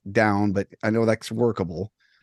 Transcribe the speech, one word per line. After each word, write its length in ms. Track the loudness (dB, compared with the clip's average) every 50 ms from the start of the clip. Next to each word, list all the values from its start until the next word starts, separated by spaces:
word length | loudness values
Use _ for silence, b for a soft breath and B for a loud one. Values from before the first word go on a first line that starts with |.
| -12 -4
down, 400 | 0 2 4 4 4 2 2 0
but 160 | 0 -2 -2 -4 -6 -6 -4
I 60 | -2
know 160 | 0 2 2
that's 260 | 2 0 0 -4 -6
workable. 600 | -4 0 0 0 0 -2 -4 -4 -4 -8 -8 -8 _ _ _ _ _ _